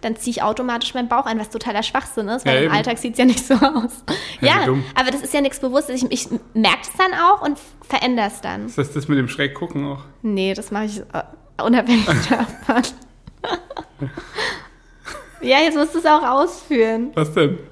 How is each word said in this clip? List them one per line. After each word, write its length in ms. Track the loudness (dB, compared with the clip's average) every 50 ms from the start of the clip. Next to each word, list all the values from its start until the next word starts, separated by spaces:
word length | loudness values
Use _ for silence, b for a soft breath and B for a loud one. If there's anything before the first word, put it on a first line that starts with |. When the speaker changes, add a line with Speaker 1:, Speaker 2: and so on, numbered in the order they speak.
Speaker 1:
dann 140 | -4 -6 -6
zieh 140 | -4 -4 -4
ich 140 | -4 -2 -2
automatisch 500 | -2 -2 -2 -4 -4 -2 -4 -4 -4 -4
meinen 140 | -4 -4 0
Bauch 180 | 0 0 0
ein, 140 | 0 -2 -4
was 100 | -4 -4
totaler 320 | -8 -6 -6 -2 -2 -2
Schwachsinn 460 | -2 0 -2 -4 -4 -2 -4 -4 -2 -2
ist, 180 | -4 -2 2
weil 80 | 2 4
Speaker 2:
Ja, 60 | 4
Speaker 1:
im 60 | 4 4
Speaker 2:
eben. 80 | 2
Speaker 1:
Alltag 240 | 2 0 0 -4 -4
sieht's 180 | -4 -6 0 4
ja 80 | 6
nicht 180 | 6 6 4 2
so 120 | 2 4
aus. 480 | 4 4 4 2 0 -4 -4 -8 -10 -8 -6 -6 -6 B B B B
Speaker 2:
Ja, 80 | 2 4
Speaker 1:
Ja, 140 | 4 4
Speaker 2:
wie 40 | 4 2
dumm. 160 | 2 0 0 -2 -2
Speaker 1:
aber 160 | 0 0 0
das 120 | 0 -2 -4
ist 100 | -2 0
ja 80 | 0
nichts 180 | 0 0 -2 -2
Bewusstes. 440 | -4 0 0 0 0 0 -2 -2 -2
Ich, 80 | -2
ich 280 | -2 -4 -4 -4 -6 -6 -8 -4 -2
merk's 380 | 2 2 2 2 0 -2 -10 -2
dann 180 | 0 0 0 2 2
auch 220 | 4 4 4 4
und 160 | 2 -4 -4 -4 -8 -20 -20 -20 -8 -4
veränder's 520 | -2 0 0 0 0 0 0 -2 -4 -6
dann. 260 | -8 -8 -8 -8 -8 -8
Speaker 2:
Ist 100 | -4 -4
das 160 | -4 -2 -2
das 140 | -8 -2 0
mit 100 | 0 0
dem 100 | 0 0
schräg 280 | -2 -2 -4 -4 -2
gucken 320 | -6 -10 -6 -6 -6 -6 -6
auch? 140 | -8 -10 -14 -20 -20 -8
Speaker 1:
Nee, 320 | -6 -4 -2 0 0 -2 -2
das 160 | -4 -6 -6
mach 140 | -6 -4 -4
ich, 160 | -4 -6 -8
äh, 240 | -12 -10 -8 -10 -10 -10 -14 -20 _ -20 _ -4 0
unabhängig 420 | 2 4 4 4 4 4 4 4
Speaker 2:
<laughs> 240 | 4 2 0 2 2
Speaker 1:
davon. 540 | 0 0 0 -4 -6 -12 -2 0 2 2 2 0 -4 -12 -20 -20 -20 -20 _ -20 -18 -10 -6 -6 -6 -6 -6 -12 -14 -14 -14 -16 -10 -10 -10 -8 B B B B B B B B B B B B B B _ -20 -20 -20 -18 -16 -16 -16 -16 -18 -16 -8
Ja, 180 | 2 4 4 6
jetzt 160 | 6 4 4
musst 180 | 2 0 2 0
du's 120 | 0 4
auch 180 | 4 4 6 4
ausführen. 880 | 2 2 2 2 2 0 -6 -6 -2 2 2 4 2 2 -2 -2 -2 0
Speaker 2:
Was 180 | -2 -2 0 2
denn? 240 | 2 2 2 2 -2 -8 -4